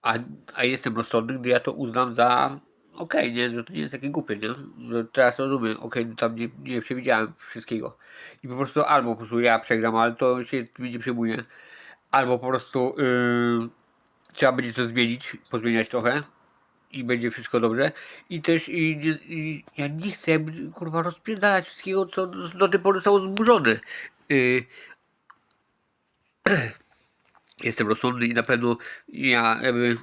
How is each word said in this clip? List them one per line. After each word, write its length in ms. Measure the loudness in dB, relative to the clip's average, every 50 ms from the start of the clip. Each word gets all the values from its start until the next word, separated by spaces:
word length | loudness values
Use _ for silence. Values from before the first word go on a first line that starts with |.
a, 120 | 0 0 0 0 -2 -8 -16 -20 _ -14 -4
a 80 | 0 0
jestem 320 | 0 0 0 -2 -4 -2
rozsądny, 440 | -2 -4 0 0 0 0 0 -6 -4
gdy 100 | 0 2
ja 100 | 2 2
to 120 | 2 -2
uznam 420 | -4 -4 -6 -4 0 0 0 0 2
za 460 | 4 4 4 6 4 2 0 -2 -8 _ _ _ _ _ _ _
okej, 380 | -12 -10 -2 0 0 0 0 0
nie? 160 | 0 -2 -2
Że 140 | -2 -6 -8
to 100 | -8 -8
nie 80 | -8
jest 100 | -8 -6
takie 180 | -8 -8 -8 -6
głupie, 280 | -6 -6 -4 -4 -6 -6
nie? 120 | -4 -6 -6 -8 -12 -18 -18 -18 -12 -6
Że 160 | -4 -4 -4
teraz 340 | -2 _ 4 4 4 4 0
rozumiem, 380 | -2 -2 -2 -2 -2 -2 -4 -4
okej, 260 | -8 -6 -4 -4 -4
no 100 | -4 -4
tam 200 | -2 -2 -2 -2
nie, 140 | -4 -8 -8 -8 -12
nie 220 | -12 -8 -6 -6
przewidziałem 520 | -6 -6 -8 -6 0 2 2 2 2 -2 -6 _ -20 -16
wszystkiego. 480 | -16 -16 -10 -8 -6 -6 -6 -8 -12 _ _ -20 -20 -20 -20 -20 -20 _ -14
I 40 | -12
po 80 | -4
prostu 260 | -4 -4 -2 0 0
albo 280 | 2 4 4 2 2 2
po 60 | -4
prostu 240 | -4 -6 -4 -2 2
ja 200 | 4 4 4 4
przegram, 360 | 4 0 0 2 2 2 2
ale 200 | 4 2 2 2
to 280 | 2 2 2 2 0 -2
się 220 | -4 -6 -6 -6 -6 _ -12
mi 120 | -10 -10
nie 80 | -8 -8
przejmuję. 440 | -6 -4 -2 -2 -2 -2 -2 -4 -6 _ -20 -20 -20 -20 -20 -20 -20 -20 -20 _ _ _
Albo 280 | 2 2 2 2 0 0
po 80 | 0 -2
prostu, 520 | -2 -2 -4 -4 -2 0 0 0 0 0
y, 680 | 0 2 2 2 2 2 2 2 2 2 0 0 -2 -6 -10 _ _ _ _ _ _ _ _ _ _ _ -4
trzeba 180 | 2 2 2
będzie 220 | 4 2 -4 -4 -4
coś 140 | -4 -4 -2
zmienić, 500 | 0 0 0 0 0 -6 -8 -14 -16 -16 _ _
pozmieniać 400 | -8 -4 -2 0 0 0 0 0
trochę 340 | -2 -2 0 0 0 0 -4 -6 _ _ _ _ _ _ _ _ _ _ _ _
i 120 | -12 -10 -2
będzie 280 | -2 -2 0 0 -4
wszystko 280 | -4 -6 -12 -2 0 2
dobrze. 320 | 2 2 2 2 0 0 -2 -6 -18 -20 -20 -20 -14 _
I 120 | -10 -4
też, 280 | 0 2 2 2 2 -2
i 280 | -2 0 0 0 0 0
nie, 380 | -2 -2 -2 -2 -6 -10 -8
i 280 | -8 -6 -6 -8 -10 -12 -16 _ -6
ja 100 | -6 -6
nie 240 | -6 -6 -6 -8
chcę 200 | -8 -6 0 2
jakby, 400 | 2 2 2 -2 -8 -10 -12 -12
kurwa, 300 | -10 -10 -10 -4 -2 -2
rozpierdalać 640 | -2 -2 -4 -8 _ -8 -4 0 2 4 4 2 0
wszystkiego, 400 | -2 -16 -12 -6 -2 -2 0 -2
co 220 | -2 -2 -4 -4 -4
do, 220 | -6 -10 -10 -10
do 180 | 0 2 2 4
tej 120 | 4 4
pory 180 | 4 4 2 4
zostało 220 | 4 4 4 4
zburzone. 600 | 4 2 -2 0 6 6 6 6 6 4 2 2 -2 -12 -14 -14 -14 -16 _ _ _ _
Y, 340 | 2 4 4 4 2 2 -2 _ -18 -20 -20 -20 -20 _ _ _ _ _ _ _ -20 _ _ _ _ _ _ _ _ _ _ _ _ _ _ _ _ _ _ _ _ _ _
<clears throat> 80 | 2 2 2 2 -2 -8 -12 _ _ _ _ _ _ _ _ _ _ _ _ _ _ -18 -6 -4
jestem 240 | -4 -2 0 2 0
rozsądny 400 | 0 2 2 -2 0 0 -2 0
i 60 | 0
na 100 | 0 2
pewno 340 | 2 0 2 2 0 0 0 -4 -16 -16 -16 _ -16
ja 520 | -10 -2 2 2 4 4 4 4 2 2 2
jakby 340 | 0 2 2 2 2 0 0